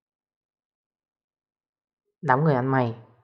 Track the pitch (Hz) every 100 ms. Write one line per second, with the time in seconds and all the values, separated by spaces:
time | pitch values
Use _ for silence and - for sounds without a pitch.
0 | _ _ _ _ _ _ _ _ _ _
1 | _ _ _ _ _ _ _ _ _ _
2 | _ _ 147 131 160 131 131 135 120 113
3 | - _